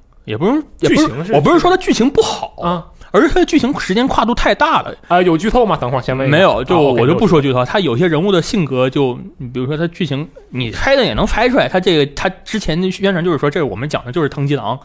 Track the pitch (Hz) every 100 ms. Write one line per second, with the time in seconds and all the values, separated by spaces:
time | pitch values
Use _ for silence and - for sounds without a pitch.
0 | _ _ - 107 180 294 294 - - 277
1 | 311 - 180 180 160 330 349 370 - -
2 | 254 - - - - - 170 175 - -
3 | - 196 294 359 339 311 240 285 - 190
4 | 262 - 226 240 294 196 302 302 - -
5 | - 175 180 160 214 247 220 156 123 131
6 | 135 131 135 151 185 113 131 175 139 123
7 | 135 175 208 160 135 127 123 214 165 117
8 | 180 151 196 185 - 214 147 127 131 143
9 | 135 127 156 - 123 127 127 151 170 -
10 | 160 135 160 - - 123 117 - 269 277
11 | 190 110 202 - 247 247 131 185 185 160
12 | 139 - 190 185 - 220 - 160 185 180
13 | 196 180 175 147 147 180 135 95 147 147
14 | 120 135 143 - 139 143 107 131